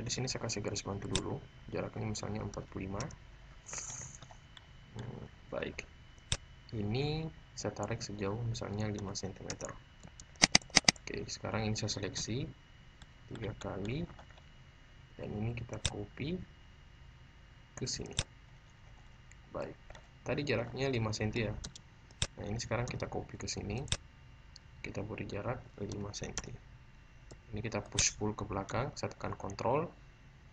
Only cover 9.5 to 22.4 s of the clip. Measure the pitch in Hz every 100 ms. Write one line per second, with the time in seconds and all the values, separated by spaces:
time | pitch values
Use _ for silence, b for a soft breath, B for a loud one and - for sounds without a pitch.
9.5 | - - - - - - - - - -
10.5 | - - - - - - - - - 101
11.5 | 107 107 110 107 - 98 - - 120 156
12.5 | - - - - - - - - 123 101
13.5 | - 98 95 101 139 170 - - - -
14.5 | - - - - - - - - 104 113
15.5 | 117 117 107 - 107 104 - 139 180 -
16.5 | - - - - - - - - - -
17.5 | - - - - - - - - - -
18.5 | - - - - - - - - - -
19.5 | 82 69 - - - - - - 147 143
20.5 | 113 120 127 135 120 110 104 107 113 104
21.5 | 104 - - - - - - - -